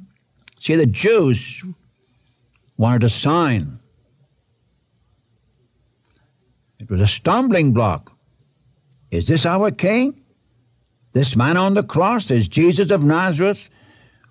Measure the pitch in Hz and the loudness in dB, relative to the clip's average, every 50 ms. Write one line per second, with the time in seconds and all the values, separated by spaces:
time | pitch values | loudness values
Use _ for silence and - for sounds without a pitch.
0 | - - _ _ _ _ _ _ _ - - - - - 156 165 147 113 95 - | -20 -20 _ _ _ _ _ _ _ -20 -16 -8 -4 -2 0 2 2 2 2 2
1 | 180 214 233 208 160 131 117 - - - - - 185 185 170 - _ _ _ _ | 2 2 2 2 2 2 0 0 -4 -6 -10 -10 -12 -14 -18 -20 _ _ _ _
2 | _ _ _ _ _ _ _ _ _ _ _ _ _ _ _ - 110 117 123 113 | _ _ _ _ _ _ _ _ _ _ _ _ _ _ _ -4 -2 0 0 0
3 | 123 113 - - - 143 160 175 165 131 - 95 73 69 - - _ _ _ _ | 0 0 0 0 0 0 0 0 0 0 -2 -4 -4 -8 -12 -18 _ _ _ _
4 | _ _ _ _ _ _ _ _ _ _ _ _ _ _ _ _ _ _ _ _ | _ _ _ _ _ _ _ _ _ _ _ _ _ _ _ _ _ _ _ _
5 | _ _ _ _ _ _ _ _ _ _ _ _ _ _ _ _ _ _ _ _ | _ _ _ _ _ _ _ _ _ _ _ _ _ _ _ _ _ _ _ _
6 | _ _ _ _ _ _ _ _ _ _ _ _ _ _ _ - 107 - 98 90 | _ _ _ _ _ _ _ _ _ _ _ _ _ _ _ -18 -8 -4 0 0
7 | 104 104 - - - 165 196 247 262 247 190 175 151 135 107 120 113 95 78 73 | 2 2 0 0 0 0 0 2 2 2 2 2 2 2 2 2 2 0 -2 -4
8 | - - - _ _ _ _ _ _ _ _ _ _ _ _ _ _ _ - - | -8 -16 -20 _ _ _ _ _ _ _ _ _ _ _ _ _ _ _ -20 -20
9 | _ _ - 85 82 131 165 143 - 170 180 190 208 202 - - 175 190 220 247 | _ _ -6 -4 -2 0 0 0 0 0 0 0 -2 -2 -2 -2 -2 0 0 0
10 | 262 285 - - _ _ _ _ _ _ _ _ _ _ _ _ _ _ _ _ | -2 -2 -6 -10 _ _ _ _ _ _ _ _ _ _ _ _ _ _ _ _
11 | _ _ - 127 139 - - 113 123 151 170 180 190 196 196 208 - - - 156 | _ _ -2 -2 0 0 0 0 0 0 0 0 0 0 0 -2 -2 -2 -2 0
12 | 185 208 247 226 - - 127 117 101 85 - 151 165 175 151 185 202 156 202 175 | 0 0 0 -2 -2 0 0 0 0 0 0 2 2 2 2 2 0 0 0 2
13 | 143 147 156 175 185 185 156 151 185 202 202 202 - - _ _ _ _ _ _ | 2 2 2 2 0 -2 0 0 0 -2 -2 -4 -10 -20 _ _ _ _ _ _
14 | _ _ _ _ _ _ | _ _ _ _ _ _